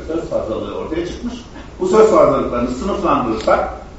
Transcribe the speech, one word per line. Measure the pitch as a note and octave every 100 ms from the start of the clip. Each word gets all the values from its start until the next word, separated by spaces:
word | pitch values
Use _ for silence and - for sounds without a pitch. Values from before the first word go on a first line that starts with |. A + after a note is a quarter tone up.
| -
söz | E3 -
fazlalığı | A2 G#2+ G#2 G#2 F#2
ortaya | - E3+ E3+
çıkmış. | - A#3+ - - - - -
Bu | F#3
söz | G#3+ G#3+
fazlalıklarını | - D3 B2+ A2+ A#2+ B2
sınıflandırırsak | - F#3+ G3+ E3+ C3+ A#2 A2 C3 A#2 - - -